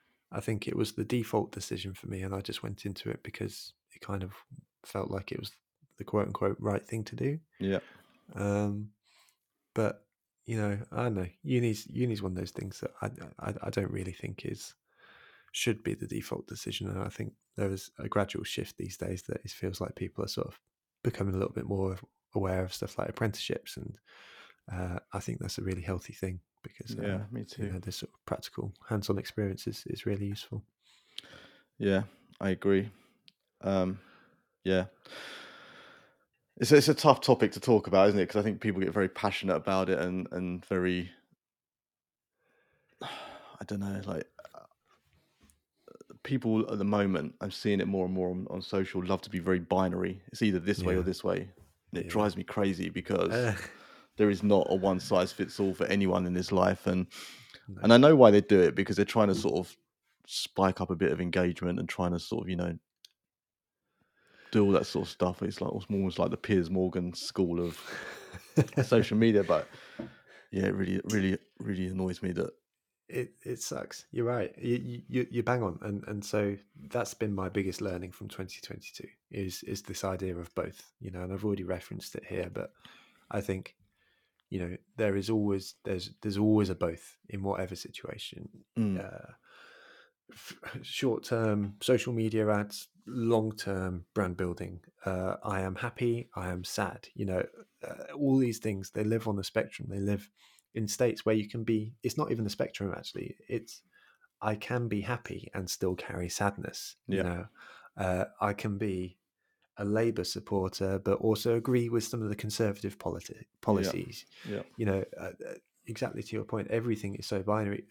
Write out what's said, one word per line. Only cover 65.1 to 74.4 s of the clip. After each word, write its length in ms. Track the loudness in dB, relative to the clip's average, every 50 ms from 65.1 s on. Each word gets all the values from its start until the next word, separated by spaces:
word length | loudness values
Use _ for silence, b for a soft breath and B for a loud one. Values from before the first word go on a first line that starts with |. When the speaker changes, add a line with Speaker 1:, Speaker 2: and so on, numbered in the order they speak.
Speaker 2:
stuff. 320 | -2 0 0 0 0 -2
It's 180 | -4 -6 -4 -4
like, 120 | -4 -4 -4
it's 120 | -6 -4 -2
almost 280 | -2 0 0 -2 0 0
like 120 | 0 0
the 60 | 0
Piers 340 | -4 0 2 4 4 4 2
Morgan 420 | 0 0 0 0 0 -2 -4 -4 -6
school 460 | -8 -10 -6 0 0 0 2 2 0 -2
of 140 | -2 -4 -8 B B B B B B B B B B B B B 0 2
Speaker 1:
<laughs> 260 | 2 2 4 2 0 2
Speaker 2:
social 320 | 6 6 6 6 4 4
media, 280 | 4 6 6 6 6 4
but 240 | 4 2 2 2 -4 B B B B B B B B B B B B B B B B
yeah, 160 | -2 0 0
it 80 | 0 0
really, 260 | 0 -2 -2 -2 -2 -2 0
really, 280 | 0 2 4 2 2 0 -4 _ _ _
really 280 | -6 -4 -2 -2 -2 -2
annoys 340 | -2 -2 -2 -2 -2 -2
me 100 | -4 -2
that 180 | -2 -2 -2 -4 -6 _ _ _ _ _ _ _ _ _ _ -8
Speaker 1:
It, 260 | -6 -6 -6 -6 -10 _ -10
it 160 | -8 -8 -8
sucks. 440 | -6 -8 -6 -8 -8 -10 -12 -18 -16 _
You're 140 | -4 -2 0
right. 260 | 0 0 0